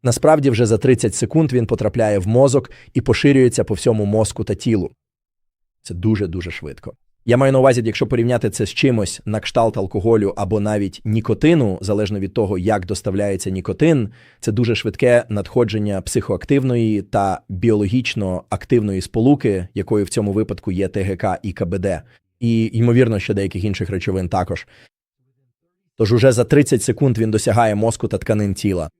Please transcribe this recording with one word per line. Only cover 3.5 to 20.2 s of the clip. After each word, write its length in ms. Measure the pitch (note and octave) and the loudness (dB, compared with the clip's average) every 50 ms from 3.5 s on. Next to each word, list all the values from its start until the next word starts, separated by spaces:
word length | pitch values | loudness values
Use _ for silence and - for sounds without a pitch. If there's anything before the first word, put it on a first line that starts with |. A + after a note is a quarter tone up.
| A#2 - G#2+ | 4 0 -2
по 100 | - A2 | -2 -4
всьому 300 | F#2 - B2+ A2+ G#2+ G#2 | -2 0 0 0 2 0
мозку 400 | G2+ G#2 A2 A2 - - - G#2+ | 0 2 2 0 0 -2 -8 -6
та 100 | - G2+ | -6 -6
тілу. 360 | - - A#2+ A2+ G2+ F2 - _ _ _ _ _ _ _ _ _ _ _ _ _ _ _ _ _ _ _ | -4 -2 0 0 0 -2 -4 _ _ _ _ _ _ _ _ _ _ _ _ _ _ _ _ _ _ _
Це 120 | - F2 | -14 -12
дуже-дуже 560 | F2 F2 A2 A2 G2+ G#2 F2 E2 F#2 E2+ F2 | -4 0 0 0 0 0 -4 -4 -8 -8 -10
швидко. 420 | E2 - - D2 C2+ - - - - _ _ _ _ _ _ | -12 -12 -14 -14 -16 -16 -18 -20 -20 _ _ _ _ _ _
Я 120 | A#2+ A#2+ | 0 2
маю 160 | B2 C3+ C3+ C3+ | 4 4 4 4
на 60 | C3 | 6
увазі, 240 | C3 C3+ B2 B2 A2+ | 6 6 4 4 0
якщо 220 | A2+ G#2 - C#3 | -2 -2 -2 -2
порівняти 440 | G#2+ - A#2 A#2 A#2+ B2 A#2 - A2 | -2 0 0 0 0 0 0 -2 -2
це 160 | - - A2+ | -2 -2 -6
з 40 | F#2+ | -4
чимось 500 | - - - C3+ B2 A2 G2+ - - - - | -2 0 0 2 2 2 -2 -4 -6 -10 -8
на 160 | - G#2+ G#2+ | -6 -6 -6
кшталт 360 | - - - B2+ A#2 A2+ G#2 | -6 -4 0 0 0 0 0
алкоголю 580 | G#2+ G2 F#2+ - G#2+ F2+ A2+ A#2 G#2+ G#2 G2 - | -2 -6 -4 -4 -2 0 2 2 2 2 -2 -2
або 240 | - G2+ F#2 A2 G#2+ | -4 -4 -2 -2 -2
навіть 400 | G2+ G#2 G#2+ G#2 G2+ F#2+ - - - | -2 -2 -2 -2 -2 -4 -8 -8 -6
нікотину, 760 | A2+ G#2+ A2+ - - A2 - - D3+ E3+ D#3+ B2+ G#2 F#2 - | -2 -2 -2 0 -2 -2 2 2 4 4 4 2 0 -2 -4
залежно 400 | - F#2+ G#2 G2+ G#2+ F#2 G#2 G2+ | -4 -4 -2 -2 -2 -2 -4 -6
від 140 | F#2+ F#2+ - | -6 -4 -2
того, 240 | B2+ A2 F#2+ G2+ F#2 | -2 -2 0 -2 -2
як 280 | F2 G#2 G#2+ G#2 F#2 | 0 0 0 -2 -2
доставляється 640 | F2 G#2 - - G#2+ F#2+ G2 G#2 G2+ G2 F#2 - G2 | -6 -8 -6 -6 -6 -4 -2 -2 -2 -4 -4 -6 -6
нікотин, 580 | F#2+ F#2+ F2 - F#2 - D3+ E3 D#3+ C#3 A2+ G#2 - - - _ _ _ | -6 -6 -6 -6 -2 0 2 2 2 2 0 -4 -8 -18 -20 _ _ _
це 120 | - - G#2+ | -6 -4 -2
дуже 220 | G#2 B2 A2+ A2+ | -2 0 0 -2
швидке 500 | G2+ - A2 G2 - - B2 A#2+ A#2+ - - | -2 -4 -6 -4 0 2 4 4 4 2 0
надходження 720 | G#2+ G#2 F#2+ - - B2 A#2+ G#2+ G2+ A2 G#2 G#2 G2+ F#2+ | -6 -6 -6 -2 0 0 0 0 0 -4 -2 -2 -4 -4
психоактивної 1000 | F2+ - - B2+ G#2+ - G#2 F2 - - C#3+ C#3+ C3 C3 B2 A#2+ A#2 A2 G#2+ G2+ G2 | -6 -4 -4 -4 -2 -2 -6 -6 -2 0 0 2 2 0 0 0 0 0 0 -2 -4
та 380 | _ - G#2 G2 G2 F#2 - _ _ | _ -2 0 0 0 -2 -4 _ _
біологічно 960 | G2 F2+ F#2 A#2 A2 G#2 G#2 F#2+ A#2+ B2+ B2 - - A2+ G#2 F#2 F#2 F2 - _ | -8 -2 2 2 2 2 2 0 0 0 -2 -2 -4 -4 -4 -4 -4 -6 -6 _
активної 500 | - G2 - - - A#2+ G#2 G#2 G2 F#2+ | -8 -8 -2 0 0 2 2 0 -2 -4
сполуки, 680 | F#2 - - A#2 A2+ C3 D3 C#3+ - A#2+ G2+ F#2 F2 F2+ _ | -6 -4 -4 0 2 2 2 2 2 -2 -2 -2 -4 -6 _
якою 300 | - F#2 - G#2+ G#2 G2+ | -8 -4 -2 0 0 0
в 40 | F2 | 0
цьому 240 | - - | -2 -2